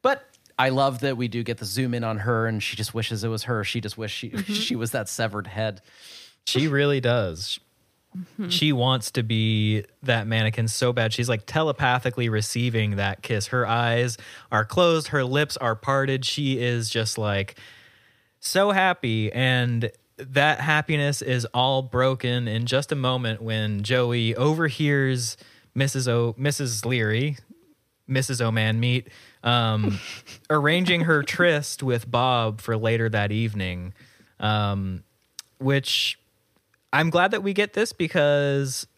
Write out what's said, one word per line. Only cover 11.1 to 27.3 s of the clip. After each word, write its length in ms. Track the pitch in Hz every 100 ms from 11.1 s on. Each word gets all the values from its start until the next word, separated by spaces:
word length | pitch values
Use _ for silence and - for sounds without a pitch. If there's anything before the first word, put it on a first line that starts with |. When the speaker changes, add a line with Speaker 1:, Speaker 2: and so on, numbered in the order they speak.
Speaker 3:
She's, 160 | - 120
like, 160 | 113 -
telepathically 840 | 160 160 - 135 123 127 120 117
receiving 680 | 107 104 117 120 113 107 98
that 240 | 98 98
kiss. 260 | - 110 -
Her 180 | 127 110
eyes 520 | 117 120 117 123 113 - - -
are 140 | 110 110
closed. 420 | - 175 160 143
Her 160 | 147
lips 320 | 123 143 147 -
are 220 | 123 107
parted. 480 | - 135 135 135 131
She 340 | - 139 131
is 300 | 123 120 110
just, 280 | 117 110 -
like, 380 | 104 101 98 - - - - _ _ _ _ _
so 300 | - 190 202
happy. 600 | 190 190 180 120 113 107
And 600 | 120 131 127 123 120 117 - _ -
that 420 | 135 135 151 -
happiness 640 | 143 151 151 151 143 143
is 240 | - 127 117
all 280 | 123 131 135
broken 680 | 131 123 131 131 123 123 120
in 160 | 110 120
just 260 | 131 143
a 40 | 143
moment 460 | 127 127 117 110
when 400 | 113 110 107 101
Joey 540 | 104 127 120 120 113 -
overhears 1000 | 143 160 160 - 151 143 135 127 117 - - - _
Missus 320 | 127 135 135 127
O, 260 | 120 117 113
Missus 460 | 143 143 131 110 117
Leary, 520 | 127 107 110 147